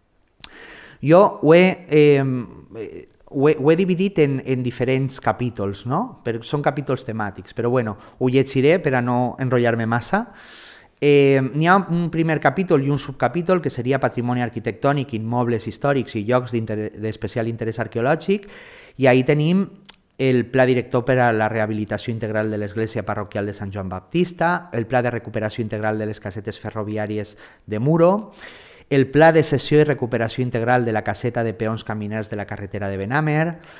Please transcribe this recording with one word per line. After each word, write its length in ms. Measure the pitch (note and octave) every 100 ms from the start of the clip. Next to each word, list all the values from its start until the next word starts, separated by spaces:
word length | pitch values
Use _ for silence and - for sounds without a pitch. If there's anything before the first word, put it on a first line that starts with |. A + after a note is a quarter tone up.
| _ _ _ _ - - - - - -
Jo 380 | C#3 F3 G#3 -
ho 120 | D3
he, 320 | E3+ F#3 - -
eh, 380 | D3+ D3 C#3 C3+ B2+ G#2 - - A2+ - E2+ - _ _
ho 200 | C#3 D3
he, 40 | B2+
ho 160 | C#3+
he 40 | F3
dividit 400 | F#3+ F3 G3 F3+
en, 200 | C#3+ C3
en 200 | - B2+ B2
diferents 540 | - B2+ C3 C3 -
capítols, 640 | - - B2 A2+ G2 G2 A#2+
no? 340 | D#3 B3 - B2
Per, 140 | A2+
són 220 | - D3 C#3+
capítols 400 | C#3 C3+ B2+ -
temàtics, 480 | A2 G#2 F#2+ -
però 160 | - A#2
bueno, 260 | B2+ A2+ G2 - -
ho 120 | B2+
llegiré 500 | C3 C3 C3+ C#3 F3+
per 140 | D#3+ B2+
a 60 | B2
no 300 | B2 B2 -
enrotllar-me 460 | B2+ B2+ A#2 A2+ A2+
massa. 400 | A#2 - G3+ A#3+ - - - - - _ -
Eh, 400 | C#3+ C#3+ C#3 C3+ C3
n'hi 160 | C#3+ E3
ha 80 | G3
un 320 | F3 E3+ E3
primer 280 | E3 E3 D3+
capítol 400 | C#3+ C3 F3+ D3+
i 60 | C3+
un 100 | C#3+
subcapítol 600 | - C3 A#2+ F3 E3+ F3+
que 80 | D3
seria 320 | B2+ A#2+ C3+
patrimoni 400 | B2 B2 A#2+ B2
arquitectònic, 720 | A#2+ A2+ A2+ G#2+ C#3 C#3+ B2 A2
immobles 540 | A2+ B2 A#2+ A2+ A2+
històrics 480 | - C#3+ C3 G#2+ A2
i 80 | G#2
llocs 320 | B2+ A#2+ A#2
d'inter-, 320 | A2 G#2+ G#2+ -
d'especial 500 | G#2+ - G#2+ B2 A2+
interès 320 | A#2 A2+ A#2
arqueològic, 720 | A2+ A#2 B2+ D#3+ - G3+ - - - - - -
i 100 | B2+
ahí 160 | B2+
tenim 440 | B2+ D3+ D#3 F#3+ F#3+ - - _ _ -
el 240 | C3 B2 A#2+
pla 140 | C3 B2+
director 380 | B2 A#2+ B2 A#2+
per 80 | B2+
a 60 | A#2+
la 160 | A2 G#2+
rehabilitació 640 | A2 G#2+ G#2+ G#2 G#2 -
integral 400 | A2 A2 G#2+ G#2+
de 60 | G#2+
l'església 460 | G2+ G#2+ A2 G#2+ G2+
parroquial 380 | G#2 G2+ G#2 G#2
de 60 | G2+
Sant 160 | G2+
Joan 160 | G2+ F#2+
Baptista, 800 | F#2 _ E3 F3 - E3+ F3 - A#2+
el 80 |
pla 160 | A2+ B2+
de 140 | A#2+ A#2
recuperació 480 | A2 A2 G#2+ -
integral 320 | A2 G#2 G#2+ G#2+
de 120 | G#2+
les 100 | G#2
casetes 400 | G#2 A2 G#2 -
ferroviàries 800 | G#2+ A2 G#2 G#2+ G#2 G#2+ G2+ - - _ -
de 140 | G#2+
Muro, 540 | C#3 E3 E3+ G#3 G#3 - - - - - -
el 160 | C#3 C3+
pla 240 | C#3+ D#3+
de 140 | D#3+ -
cessió 320 | C3+ - D3+
i 60 | D3+
recuperació 560 | B2+ A#2 A#2+ A2+ -
integral 400 | B2 A2+ A#2 B2
de 80 | A#2
la 140 | G#2+ G#2
caseta 400 | G2+ B2 A#2 A2+
de 80 |
peons 320 | A2 A2 A2+ -
caminers 400 | G#2+ G#2 A2 G2+
de 60 | G#2
la 120 | G2+
carretera 400 | G#2 G2+ G2+ G2
de 80 | G2
Benamer, 640 | G2+ C#3+ D#3 D3+ E3 E3 -